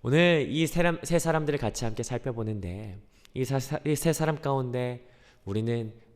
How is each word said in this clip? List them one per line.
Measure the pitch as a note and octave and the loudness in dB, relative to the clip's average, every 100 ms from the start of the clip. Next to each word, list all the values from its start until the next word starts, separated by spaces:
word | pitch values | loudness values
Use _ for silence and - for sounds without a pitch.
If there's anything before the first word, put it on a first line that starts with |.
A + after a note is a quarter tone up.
오늘 | A#2 D3+ F3 E3 - | 4 6 6 4 2
이 | D3 E3 | 0 2
세 | |
사람, | E3+ F3 E3 | 4 2 2
세 | - E3+ | 0 2
사람들을 | E3 D#3 D3+ C#3+ | 2 2 2 0
같이 | A#2 - | -2 -2
함께 | A2+ A2 | -4 -4
살펴보는데 | A#2 A#2+ C3+ A#2 A2 G#2+ F2+ F#2+ G#2+ G2 - _ - | -4 -4 -4 -4 -4 -4 -6 -8 -10 -14 -18 _ -12
이 | - | -6
사, | B2+ C3+ B2+ - | -2 -2 -2 -4
이 | D3 D3 | -2 2
세 | E3 | 2
사람 | D#3 D#3 D3 | 2 0 0
가운데 | C#3+ C3+ B2+ B2 B2 B2 - _ - _ | 0 0 -2 -2 -4 -6 -14 _ -20 _
우리는 | - G#2 A2+ A#2 A2 - - | -4 -2 0 -2 -4 -12 -20